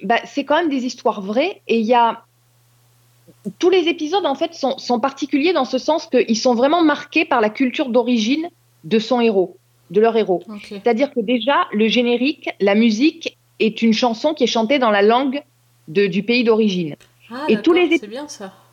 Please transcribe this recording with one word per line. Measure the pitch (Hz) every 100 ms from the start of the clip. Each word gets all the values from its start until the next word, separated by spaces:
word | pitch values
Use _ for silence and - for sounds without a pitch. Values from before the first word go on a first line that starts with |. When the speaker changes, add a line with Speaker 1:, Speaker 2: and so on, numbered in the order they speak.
Speaker 1:
bah, | 196 233 -
c'est | - 277
quand | 302
même | 339
des | 269 240
histoires | - 233 214
vraies, | 190 220 339 - -
et | 226
il | 214
y |
a, | 240 233 - _ _ _ _ _ _ _ _ _ _ _ _ 202 -
tous | 349
les | 370 320
épisodes, | - 302 392 320
en | 269
fait, | 339
sont, | - 254 180
sont | - 240
particuliers | 269 - 302 285 320
dans | 330 254
ce | 254
sens | - 320 -
qu'ils | 247 - 220
sont | 262 226
vraiment | 277 339
marqués | 320 277 - 311 339
par | 262
la | 214
culture | 214 262 254 277
d'origine | 233 233 240 214 302 330 - _ _
de | 160 220
son | 220 247
héros, | 233 196 175 - _ _ _
de | 185
leur | 226 220
héros. | 190 175 -
Speaker 2:
Ok. | 208 -
Speaker 1:
C'est-à-dire | 202 233 226 277
que | 247
déjà, | 208 247 220 294 359
le | 208 220
générique, | 202 240 240 262 - - -
la | 196 208
musique, | 233 208 302 - - - _ _
est | 220 -
une | 226
chanson | 214 247 226 302
qui | 311
est | 233
chantée | 233 220 277
dans | 240
la | 208
langue | 202 233 277 277 - _ _ _ -
de, | 156 202
du | 180
pays | 214 240
d'origine. | 233 220 220 180 160 - _ _ _
Speaker 2:
Ah, | 240 294
Speaker 1:
Et | 214
tous | 320
Speaker 2:
d'accord, | 349 349
Speaker 1:
les | 330
ép- |
Speaker 2:
c'est | 208
bien | 233 294
ça. | - 196 - _